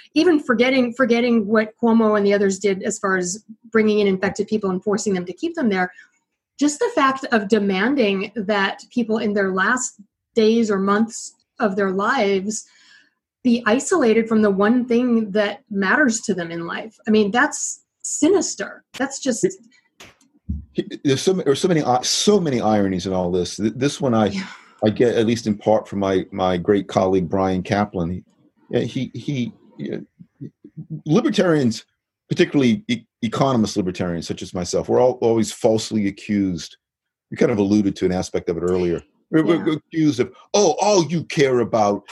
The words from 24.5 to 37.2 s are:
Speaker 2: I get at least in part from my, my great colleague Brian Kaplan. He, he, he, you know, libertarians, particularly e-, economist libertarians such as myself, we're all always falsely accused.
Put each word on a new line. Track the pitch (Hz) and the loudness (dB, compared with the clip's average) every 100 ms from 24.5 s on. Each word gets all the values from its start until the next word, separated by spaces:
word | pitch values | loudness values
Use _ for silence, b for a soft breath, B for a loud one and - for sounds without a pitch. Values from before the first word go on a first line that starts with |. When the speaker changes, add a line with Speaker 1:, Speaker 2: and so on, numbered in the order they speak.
| B B B | B B B
Speaker 2:
I | 110 | 0
get | 104 123 104 | 4 2 4
at | 110 | 2
least | 117 110 | 0 -2
in | 101 | -2
part | - 107 - | 2 2 0
from | 98 | -4
my, | 98 95 87 | 0 0 -2
my | 98 92 90 | -2 0 0
great | 87 101 92 | 2 0 0
colleague | - 95 95 82 | 0 2 0 0
Brian | 95 95 92 | -2 0 -2
Kaplan. | 90 101 104 95 82 90 - _ _ _ _ | -2 -2 -2 -4 -6 -6 -12 _ _ _ _
He, | 123 120 | -4 -4
he, | 139 127 | -6 -8
he, | 123 - 139 113 - _ - | -8 -8 -6 -6 -8 _ -14
you | - - - _ - _ | -10 -10 -12 _ -20 _
know, | - - - - - 156 | -20 -18 -20 -20 -14 -12
libertarians, | - 180 311 208 185 156 123 110 - _ _ _ _ | 0 2 2 2 2 2 2 -2 -10 _ _ _ _
particularly | 151 165 147 127 107 - | 0 2 4 2 2 -2
e-, | 120 - _ | -6 -6 _
economist | 113 - 139 123 104 - | -6 0 2 2 0 -2
libertarians | 92 90 90 85 76 | -4 -4 -4 -4 -6
such | 87 | -10
as | 92 | -8
myself, | 95 87 90 82 | -8 -4 -4 0
we're | 117 | 2
all | 127 117 | 2 2
always | 117 113 107 | 2 2 0
falsely | - 117 110 - 110 98 | 0 2 2 0 -4 -4
accused. | 98 - 104 98 85 - - _ _ _ _ | -6 -4 -2 0 -4 -10 -18 _ _ _ _